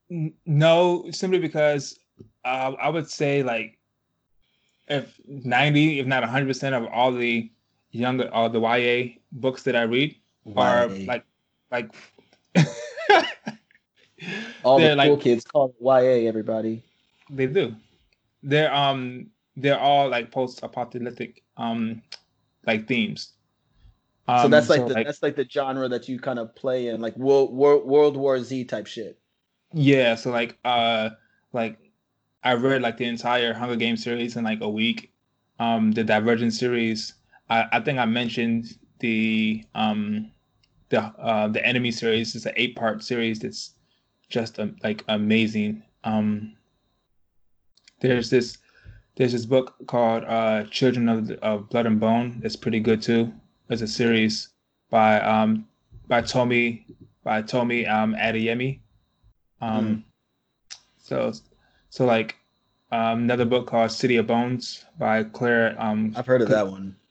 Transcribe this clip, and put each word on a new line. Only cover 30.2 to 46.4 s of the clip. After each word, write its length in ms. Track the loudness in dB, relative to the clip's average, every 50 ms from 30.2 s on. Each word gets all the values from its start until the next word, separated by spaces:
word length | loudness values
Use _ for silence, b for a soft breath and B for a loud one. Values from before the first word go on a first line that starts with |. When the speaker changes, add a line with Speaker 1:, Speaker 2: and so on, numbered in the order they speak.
| -2 -4
Speaker 1:
like, 280 | -2 -2 -2 -4 -6 _ -2
uh, 460 | 0 0 2 2 2 0 0 -2 -4 -6 -10 _ _ _ _ _ _ -6
like, 260 | -4 -4 -6 -6 -12 _ _ _ _ _ _ _ _ _ _ _ _ -2
I 120 | 0 0
read, 280 | 2 2 2 2 0 0
like, 140 | -2 -4
the 80 | -4 -6
entire 480 | -6 -6 -4 -2 -2 0 0 0 0 -2
Hunger 220 | -4 -6 -6 -4
Games 260 | -2 -2 -2 -2 -2 -4
series 340 | -6 -6 -4 -6 -6 -6
in, 80 | -6 -4
like, 160 | -4 -4 -4 -4
a 60 | -6
week. 440 | -4 -2 -2 -2 -2 -4 -8 -16 _ _ _ _ _ _ _ _ _ -4
Um, 340 | -2 0 0 2 2 2 2
the 100 | 0 2
Divergent 500 | 2 2 2 2 2 2 2 0 -2 -2
series, 600 | -2 -2 -2 0 0 -2 -2 -4 -6 -8 -12 -16 _ b b b b _ -2
I, 160 | 0 0 0 0 -2
I 80 | -2
think 180 | -2 -2 -2 0
I 80 | 0
mentioned 720 | 0 0 -2 -2 -4 -4 -2 -2 0 -2 -2 -4 -6 -12 -20 _ _ _ _
the, 640 | -4 -2 0 0 0 0 0 0 0 0 -2 -4 -8 -10 -6
um, 560 | -2 -2 0 0 -2 -2 -4 -4 -6 -6 -8 -14 _ _ _ _ _ _ _ _ _ _ _
the, 140 | -2 -2 -2
uh, 460 | -4 -8 -8 -4 -2 0 0 0 0
the 160 | -2 0 0
Enemy 240 | 0 0 0 0 -2
series. 440 | -4 -2 -2 0 0 0 -2 -4 -6
It's 120 | -8 -8
an 80 | -6 -2
eight-part 460 | -2 -2 -2 -2 -4 -4 -4 -4 -4 -6
series 360 | -6 -4 -2 -2 -2 -4 -4
that's 320 | -6 -10 -10 -12 -14 -16 -18 _ _ _ _ _ _ _ _ _ _ _
just, 280 | -4 -4 -4 -4 -6 -8
um, 180 | -8 -8 -8 -6 -6
like, 220 | -6 -6 -6 -4 -4
amazing. 760 | -2 0 0 2 2 2 2 0 0 -2 -4 -4 -4 -8 -12 _ _ _ -6
Um, 500 | -4 -2 0 0 0 -2 -4